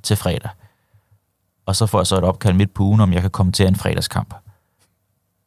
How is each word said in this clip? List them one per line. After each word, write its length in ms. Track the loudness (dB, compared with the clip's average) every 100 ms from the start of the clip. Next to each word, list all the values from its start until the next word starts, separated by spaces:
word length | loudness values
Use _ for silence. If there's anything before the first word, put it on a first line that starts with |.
til 120 | -4 -2
fredag. 340 | -2 -6 -10 -16 _ _ _ _ _ _ _ _ _ _ -6
Og 100 | -2
så 100 | 2
får 140 | 2
jeg 80 | 2
så 100 | 0
et 60 |
opkald 300 | 0 0 2
midt 200 | 2 0
på 100 | 0
ugen, 180 | 0 2
om 120 | 2
jeg 80 | 2
kan 80 | -2
komme 200 | 0 0
til 160 | 2 2
en 80 | 0
fredagskamp. 580 | -2 -4 -4 -6 -8 -12 -20 _ _ _ _ _ _ _ _ _